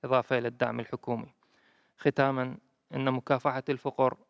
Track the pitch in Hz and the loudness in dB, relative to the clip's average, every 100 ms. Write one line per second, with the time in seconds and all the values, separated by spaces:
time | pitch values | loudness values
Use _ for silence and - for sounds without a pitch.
0 | 131 127 120 127 120 120 123 117 117 120 | 2 0 2 0 0 -2 -2 -2 -6 -8
1 | - 120 117 _ _ _ _ _ _ _ | -4 -4 -6 _ _ _ _ _ _ _
2 | 147 139 135 135 127 127 _ _ _ 135 | 0 4 2 2 -4 -6 _ _ _ -2
3 | 135 131 - 131 147 131 131 151 143 - | 0 -2 0 0 0 -4 -4 -4 -4 2
4 | 131 - _ | 0 0 _